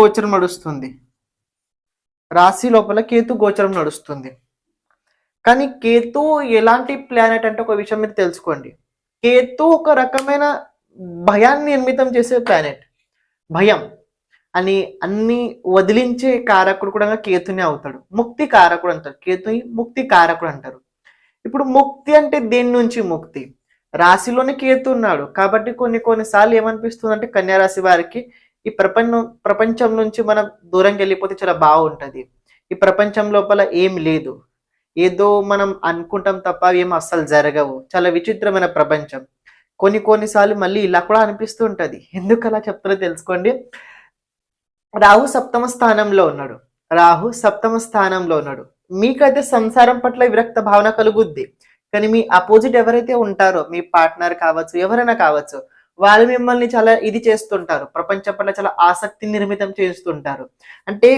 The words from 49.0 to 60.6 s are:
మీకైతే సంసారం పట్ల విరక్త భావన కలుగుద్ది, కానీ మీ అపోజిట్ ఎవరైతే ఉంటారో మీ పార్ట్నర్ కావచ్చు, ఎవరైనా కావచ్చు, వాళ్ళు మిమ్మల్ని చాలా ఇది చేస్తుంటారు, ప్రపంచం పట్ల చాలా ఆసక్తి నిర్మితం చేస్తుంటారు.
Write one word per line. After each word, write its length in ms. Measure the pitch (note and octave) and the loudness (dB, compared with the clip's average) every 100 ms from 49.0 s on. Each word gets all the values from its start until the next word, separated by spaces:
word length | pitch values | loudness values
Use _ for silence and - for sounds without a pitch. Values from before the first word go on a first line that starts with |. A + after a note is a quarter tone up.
మీకైతే 400 | A#3 C4 C#4 C4+ C#4 | -2 2 2 2 0
సంసారం 460 | A#3+ A3 B3 A#3+ B3 B3+ | -2 0 4 4 2 -4
పట్ల 240 | B3 B3 G#3+ | 0 0 2
విరక్త 220 | A3+ A3+ G#3 | -2 -4 2
భావన 180 | G3+ G#3+ G#3+ | 2 2 2
కలుగుద్ది, 460 | G#3+ G#3+ F#3+ C#3 C3 _ _ _ - | 0 2 -2 -4 -14 _ _ _ -6
కానీ 140 | G#3 G#3+ | -4 0
మీ 80 | A3+ A3 F3+ | 0 2 2
అపోజిట్ 400 | F3+ A3 A#3+ A#3 | 6 4 6 2
ఎవరైతే 320 | A3+ A#3+ A#3 B3 G#3 | 2 0 0 -2 -2
ఉంటారో 380 | G3 F#3+ F3 D3+ | 2 2 2 -4
మీ 80 | F3 E3+ E3+ | -8 -2 2
పార్ట్నర్ 380 | E3 E3+ F3 E3+ E3 | 2 0 -4 -2 -2
కావచ్చు, 280 | D#3+ D#3+ F3 F#3+ | -2 -4 -4 -2
ఎవరైనా 300 | A#3 A#3+ A3+ D#3+ | 0 0 0 2
కావచ్చు, 340 | D3+ D3 C3+ - _ _ - | 0 -4 -16 -18 _ _ 0
వాళ్ళు 240 | G3 G#3+ A#3+ | 4 6 4
మిమ్మల్ని 360 | B3 B3 B3 A#3+ | 2 -2 -2 0
చాలా 180 | A#3+ A3 A3+ A3 | 2 2 2 0
ఇది 120 | A3 A#3 | -2 0
చేస్తుంటారు, 580 | G#3+ - G3 E3+ D3 C#3 E3+ | -2 -2 -8 -4 -6 -6 -10
ప్రపంచం 380 | F3 G3 G#3 G3+ | -6 -6 -6 -6
పట్ల 160 | G3 G3 | -6 -4
చాలా 120 | G3 - F3 | -6 2 2
ఆసక్తి 380 | F3+ G#3 - G#3+ | 2 -6 -10 -8
నిర్మితం 360 | G#3+ G3+ G3+ G3 G3+ | -4 -4 -4 -6 -4
చేస్తుంటారు. 640 | F#3 F3 F3 D3+ C#3+ C3+ - _ | -6 -4 -10 -8 -8 -10 -14 _